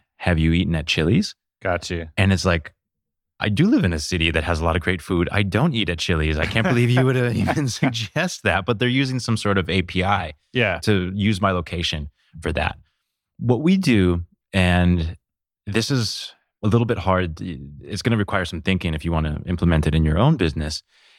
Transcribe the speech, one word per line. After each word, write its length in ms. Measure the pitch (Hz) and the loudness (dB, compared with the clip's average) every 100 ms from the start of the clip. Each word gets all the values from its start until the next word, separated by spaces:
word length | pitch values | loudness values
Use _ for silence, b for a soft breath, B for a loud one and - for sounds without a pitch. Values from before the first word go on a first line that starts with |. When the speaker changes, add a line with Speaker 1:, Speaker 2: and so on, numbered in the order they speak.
| _ _ | _ _
Speaker 1:
Have 240 | - 82 | 0 2
you 120 | 80 | 4
eaten 220 | 85 87 | 2 2
at 120 | 80 76 | -2 -2
Chili's?" 500 | - 78 139 214 - _ _ | 0 2 2 0 -8 _ _
Speaker 2:
Got 280 | 98 87 - | -4 -4 -4
you. 180 | 85 80 - | -8 -6 0
Speaker 1:
And 160 | 98 | 2
it's 120 | 92 | 4
like, 300 | 92 85 - - _ _ _ _ _ - | 2 0 -2 -16 _ _ _ _ _ -6
I 120 | 110 | -2
do 160 | 101 190 | 2 4
live 180 | 269 | 4
in 80 | 98 | 2
a 60 | 82 | -2
city 320 | - 90 80 | -2 0 2
that 140 | 80 | 0
has 160 | 78 80 | 0 0
a 40 | |
lot 120 | 85 80 | 0 0
of 60 | |
great 200 | 90 90 | -2 -4
food. 260 | - 90 90 | -2 -2 0
I 120 | 101 | 0
don't 320 | 101 101 165 | 0 0 0
eat 160 | 117 95 | 0 -2
at 80 | 82 | -4
Chili's. 400 | - 82 78 76 | -2 0 0 0
I 80 | 87 | 0
can't 200 | 113 110 | 0 2
believe 240 | 120 120 | 2 2
you 140 | 123 | 2
would, 120 | 131 127 | 2 2
uh, 140 | 123 | 0
<laughs> 40 | |
even 340 | 113 - 160 139 | 0 0 0 -2
Speaker 2:
<laughs> 140 | - | -2
Speaker 1:
suggest 600 | 139 117 110 151 180 - | -2 -2 -6 -4 -4 -2
that, 240 | 101 87 98 | -2 0 -2
but 120 | 110 | 0
they're 100 | 123 | 0
using 320 | 131 135 127 | 0 0 -2
some 160 | 117 110 | -2 -2
sort 220 | 104 98 | 0 0
of 120 | 80 | 2
A 120 | 95 | 0
P 200 | 85 90 | 0 -2
I 320 | 92 101 80 - _ | 0 0 -4 -12 _
Speaker 2:
Yeah. 260 | 127 110 82 | -2 0 0
Speaker 1:
to 320 | 110 101 90 | 0 0 0
use 260 | 98 101 98 | 0 0 2
my 100 | 98 | 0
location 600 | 90 80 87 82 78 71 - _ 80 | 0 -2 -4 -4 -6 -8 -14 _ -8
for 100 | 82 | -6
that. 260 | - - - _ _ _ _ _ - | -2 -4 -6 _ _ _ _ _ -4
What 220 | 117 123 | 0 2
we 160 | 156 190 | 4 2
do, 480 | 170 110 92 85 85 _ _ | 4 4 4 0 -4 _ _
and 640 | 98 90 90 90 87 80 82 _ _ _ _ - | 0 2 4 4 2 -2 -8 _ _ _ _ -6
this 240 | 104 113 | -4 0
is 440 | 135 104 - - - _ _ | -2 -2 -6 -12 -18 _ _
a 60 | 107 | 0
little 180 | 117 117 | 2 2
bit 120 | 104 | 0
hard, 420 | 92 92 90 78 | 0 0 0 -6
it's 600 | 95 67 69 73 71 98 | -10 -10 -14 -16 -10 -4
gonna 160 | 120 113 | 0 0
require 300 | 98 101 90 | 0 -2 -2
some 160 | 85 | -4
thinking 320 | 95 92 87 | -2 0 -2
if 100 | 76 | -4
you 80 | 82 | -2
wanna 300 | 82 78 76 | -2 -2 -4
implement 420 | - 87 85 80 76 | -4 0 2 4 4
it 80 | |
in 100 | 80 | 2
your 140 | 78 78 | 2 4
own 180 | 135 147 | 4 4
business, 460 | 85 76 76 - - b b | 0 -2 -6 -8 -12 b b